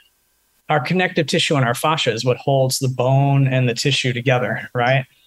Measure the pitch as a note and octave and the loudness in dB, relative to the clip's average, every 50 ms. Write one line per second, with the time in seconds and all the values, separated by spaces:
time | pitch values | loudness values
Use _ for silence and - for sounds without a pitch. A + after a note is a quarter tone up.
0 | _ _ _ _ _ _ _ _ _ _ _ _ _ - D#3 D3 C3 - E3+ F#3 | _ _ _ _ _ _ _ _ _ _ _ _ _ -2 -2 -2 0 0 0 0
1 | F3+ F3+ - F3+ D3+ - - E3 - - E3 C#3 B2+ A#2 A#2+ - - D#3 D#3+ D#3+ | 0 0 0 -2 -2 0 0 -2 0 2 2 2 2 2 0 0 0 0 0 0
2 | - - G#2+ A2+ A#2+ B2+ A#2+ - - C#3+ C#3 C3+ C3 C3 C3 - C3+ B2+ C3 B2+ | 0 -2 -2 -2 0 -2 -2 -2 0 0 0 2 2 0 0 -2 -4 -4 -2 -2
3 | B2 B2+ C3+ C3+ C#3 C#3 C#3 C#3 C3+ C3 C3 C3 B2+ B2 A#2 - - D3+ C#3 - | 0 2 2 2 2 4 4 2 2 2 2 0 0 0 -2 -2 -2 -2 0 0
4 | - B2+ A2+ A#2 A#2 C3+ B2+ B2 B2 G#2 A2+ - - - - B2 A#2+ B2 C3+ C3+ | -2 -2 -4 -2 0 0 0 0 0 -2 -6 -6 -8 -8 -4 -2 0 2 2 0
5 | C3 _ _ _ _ | -2 _ _ _ _